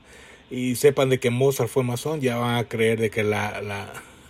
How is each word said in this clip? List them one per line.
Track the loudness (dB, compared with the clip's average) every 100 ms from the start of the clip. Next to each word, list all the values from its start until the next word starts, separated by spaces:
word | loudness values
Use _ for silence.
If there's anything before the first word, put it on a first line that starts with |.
| -14 -20 -20 -20 -12
y | -6 -4 4
sepan | 4 6 4
de | 2
que | 2
Mozart | 2 2 2 0
fue | 0
masón, | -2 -2 -4 -2
ya | -2 0
van | 0 -2
a | -2
creer | 0 0 2
de | 0
que | 0
la, | 0 0 -2 -6
la, | -8 -8 -10 -14 -18 -16